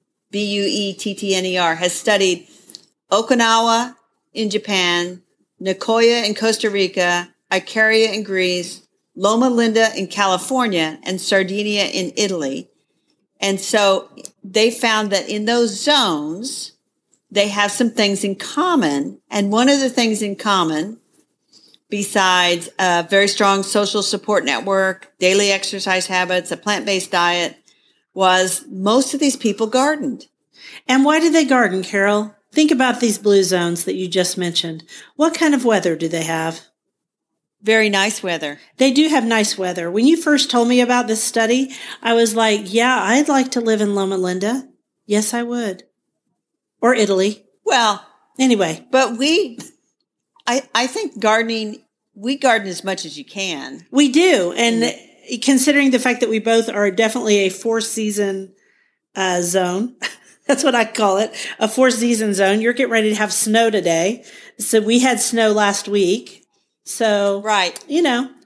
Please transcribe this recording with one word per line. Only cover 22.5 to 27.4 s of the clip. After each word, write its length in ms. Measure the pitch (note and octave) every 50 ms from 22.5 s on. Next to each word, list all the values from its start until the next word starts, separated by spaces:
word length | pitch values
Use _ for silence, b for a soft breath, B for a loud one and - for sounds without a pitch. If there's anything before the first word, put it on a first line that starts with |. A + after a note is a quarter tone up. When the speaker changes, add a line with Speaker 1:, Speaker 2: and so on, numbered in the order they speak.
| F3 E3+ E3 - - -
Speaker 1:
a 280 | F#3+ F3+ F3 E3+ E3 -
very 200 | G3 G3 G3+ G3+
strong 340 | G3+ - G#3 G3 G3 G3
social 400 | F#3+ - - D3 G#2 G3+ - G#3
support 420 | G3 - G#3+ F#3+ - - G#3 F3+ -
network, 680 | C#3+ C3 A2+ - G3 G3 F#3+ F#3+ F#3+ F#3 - - - _ -
daily 320 | F#3 F#3 F#3+ G3+ G3+ G3+
exercise 560 | G3 F#3+ - - G#3 F#3+ - G3 F#3 F#3 F3+
habits, 440 | - F#3 F3+ F#3 F3 F3+ F3+ F3 -
a 60 | E3+
plant-based 540 | - - G#3 G#3 F3 - G3+ G3 F#3 F3+ -
diet, 460 | G3 F3 F3 F3 F3 F3